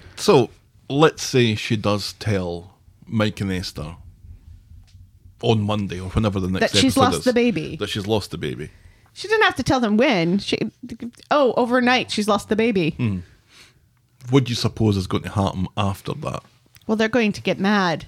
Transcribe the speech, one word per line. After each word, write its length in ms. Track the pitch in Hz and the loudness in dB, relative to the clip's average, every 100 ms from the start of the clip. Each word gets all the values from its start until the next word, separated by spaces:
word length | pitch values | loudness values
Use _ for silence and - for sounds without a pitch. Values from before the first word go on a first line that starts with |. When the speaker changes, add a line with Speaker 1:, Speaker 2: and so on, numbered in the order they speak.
| - | -20
Speaker 1:
So, 360 | - - 160 110 - _ _ - | -2 4 6 4 -4 _ _ -4
let's 360 | 139 156 - | 4 4 4
say 320 | - 131 117 107 | 0 2 4 2
she 200 | - 110 | -2 0
does 360 | 101 104 - - | 0 -2 -4 -8
tell 540 | 110 98 90 87 87 _ _ _ - | -2 -2 -2 -6 -12 _ _ _ -6
Mike 340 | 113 107 - | -2 -2 -2
and 100 | 98 | -4
Esther 460 | 92 95 - 76 85 - - - - - - - - - - - _ - - | -4 -6 -10 -12 -14 -20 -20 -20 -20 -20 -20 -20 -20 -20 -20 -20 _ -20 -4
on 180 | 117 110 | 0 2
Monday 380 | 104 107 98 87 | 2 -2 -4 -8
or 80 | 92 | -4
whenever 300 | 104 110 98 | -2 0 0
the 80 | 92 | -2
next 240 | 92 196 | 0 0
Speaker 2:
That 60 | 104 | 2
she's 180 | 262 - | 2 4
Speaker 1:
episode 40 | |
Speaker 2:
lost 180 | 247 - | 2 2
Speaker 1:
is, 60 | |
Speaker 2:
the 80 | 247 | 0
baby. 440 | 240 240 170 151 156 | 2 2 0 -6 -6
Speaker 1:
that 120 | 101 | -6
she's 180 | 110 95 | -4 0
lost 240 | 110 - | -2 -2
the 80 | 85 | -6
baby. 320 | 78 62 78 - - _ _ | -8 -8 -12 -16 -20 _ _
Speaker 2:
She 140 | - 381 | -12 -2
didn't 160 | 427 | 2
have 120 | 392 370 | 2 0
to 60 | |
tell 180 | 262 262 | 0 0
them 160 | 226 208 | 2 2
when. 420 | 285 202 165 196 | 2 2 0 0
She, 200 | - - 220 - 247 - 233 - - | -2 -4 -4 -10 -16 -14 -14 -12 -2
oh, 240 | 294 254 - | 2 2 2
overnight 540 | 240 254 240 254 - | 0 2 2 2 0
she's 180 | - 208 | -2 0
lost 200 | 202 - | 0 0
the 80 | 214 | 0
baby. 340 | 226 196 156 | 2 2 0
Speaker 1:
Hmm. 280 | - 117 92 - _ _ - - _ _ _ _ _ 123 | 0 -2 -2 -8 _ _ -20 -20 _ _ _ _ _ 2
What 140 | 135 | 2
do 60 | 123 | 2
you 60 | 117 | 0
suppose 400 | - - 110 98 | -2 0 2 2
is 100 | 90 | 0
going 160 | 95 | -4
to 60 | 76 | -2
happen 360 | - 98 90 92 - | -2 0 -2 -4 -2
after 360 | 98 98 - | -4 -4 -8
that? 280 | - - - - _ _ - - | -8 -8 -10 -12 _ _ -12 -4
Speaker 2:
Well, 100 | 220 | 0
they're 120 | 220 | 2
going 240 | 247 214 | 2 0
to 80 | - | 0
get 160 | - 147 | -4 0
mad 480 | 190 208 180 151 | 0 2 0 -2